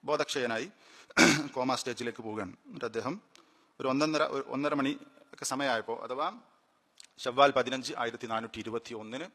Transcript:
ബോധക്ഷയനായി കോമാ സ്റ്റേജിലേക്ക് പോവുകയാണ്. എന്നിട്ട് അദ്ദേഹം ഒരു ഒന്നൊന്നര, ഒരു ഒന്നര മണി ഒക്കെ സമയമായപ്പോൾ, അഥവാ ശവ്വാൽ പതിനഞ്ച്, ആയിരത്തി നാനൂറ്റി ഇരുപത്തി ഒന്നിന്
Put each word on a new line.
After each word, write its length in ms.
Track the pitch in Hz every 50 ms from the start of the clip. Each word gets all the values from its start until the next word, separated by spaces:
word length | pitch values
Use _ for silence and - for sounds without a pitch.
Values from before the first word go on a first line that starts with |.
| -
ബോധക്ഷയനായി 600 | 143 151 147 151 - - 143 123 117 113 110 131 190 - _ - - - - - _ - - - - 151 151 147 139 -
കോമാ 200 | 131 127 131 127
സ്റ്റേജിലേക്ക് 480 | - - 131 120 - 120 117 110 -
പോവുകയാണ്. 300 | 113 110 107 107 101 92 87 - _
എന്നിട്ട് 180 | 285 226 143 123
അദ്ദേഹം 300 | 117 110 117 110 127 165 214 - _ _ - - _ _ _ _ _ _ _
ഒരു 80 | 127 131
ഒന്നൊന്നര, 340 | 131 139 151 156 156 147
ഒരു 220 | 156 - - 139 135 -
ഒന്നര 260 | - 135 143 147 147
മണി 180 | 143 135 139 147 - - - - - - _
ഒക്കെ 120 | - - -
സമയമായപ്പോൾ, 600 | - - 135 143 139 123 110 104 - 113 - -
അഥവാ 220 | 117 127 131 151 175 214 240 - _ _ _ _ _ _ _ _ _ _ _ - - _ -
ശവ്വാൽ 320 | - 127 120 131 139 143
പതിനഞ്ച്, 420 | 135 135 123 120 127 131 123 127 143 -
ആയിരത്തി 280 | 117 117 113 117 -
നാനൂറ്റി 320 | 113 113 113 113 110 - 117
ഇരുപത്തി 360 | 104 113 110 117 - - 117
ഒന്നിന് 320 | 110 107 107 117 131 160 -